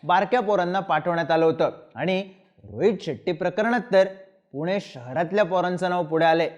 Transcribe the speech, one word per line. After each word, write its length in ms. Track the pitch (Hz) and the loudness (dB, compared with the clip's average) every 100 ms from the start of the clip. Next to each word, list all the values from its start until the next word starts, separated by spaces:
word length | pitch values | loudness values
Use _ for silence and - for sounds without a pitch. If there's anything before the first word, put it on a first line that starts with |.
बारक्या 360 | 147 180 196 247 | 2 2 2 0
पोरांना 400 | 202 202 175 190 | 2 0 0 -2
पाठवण्यात 520 | 185 156 165 170 170 | 0 -2 0 -2 0
आलं 140 | 165 160 | 4 4
होतं. 240 | 160 156 - - 113 | 2 0 -2 -18 -6
आणि 280 | 160 185 196 - _ _ - | -2 -2 -4 -16 _ _ -16
रोहित 260 | 107 185 202 | 0 0 0
शेट्टी 300 | - 127 - | -6 -6 -6
प्रकरणात 480 | 165 180 175 220 240 240 | -4 -4 -2 -2 -2 2
तर 140 | 190 190 - - _ _ | 2 2 -2 -20 _ _
पुणे 280 | 135 160 202 | -8 -4 -4
शहरातल्या 680 | - 131 123 139 170 196 190 | -6 -16 -8 -4 -2 0 0
पोरांचं 440 | 180 180 180 180 | 0 -2 -2 -2
नाव 140 | 180 | -2
पुढे 220 | 156 160 165 | -2 2 4
आलंय. 240 | 165 160 | 4 0